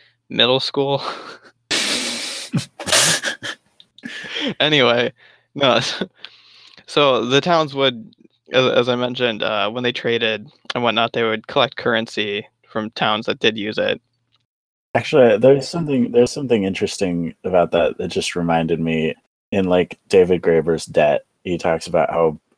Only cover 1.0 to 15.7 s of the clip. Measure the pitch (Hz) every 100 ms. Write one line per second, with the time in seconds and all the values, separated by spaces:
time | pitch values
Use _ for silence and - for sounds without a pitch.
1 | - - - - - _ _ - - 254
2 | 240 - - - - - - - - -
3 | - - - - - - _ _ _ _
4 | - - - - 294 175 143 151 120 120
5 | 123 - _ _ _ 147 139 117 131 -
6 | 190 _ - - - - - - - -
7 | 143 127 120 135 180 170 151 139 135 120
8 | 110 _ _ _ _ - 127 131 120 123
9 | 123 123 123 107 - 107 101 120 123 -
10 | - 117 113 107 113 _ - 123 120 110
11 | 113 - 113 110 - - 120 - 123 113
12 | 113 - 104 101 - _ _ 113 107 -
13 | 113 107 110 107 117 110 101 107 101 101
14 | - _ _ _ _ _ _ _ _ 123
15 | - 151 120 104 127 139 135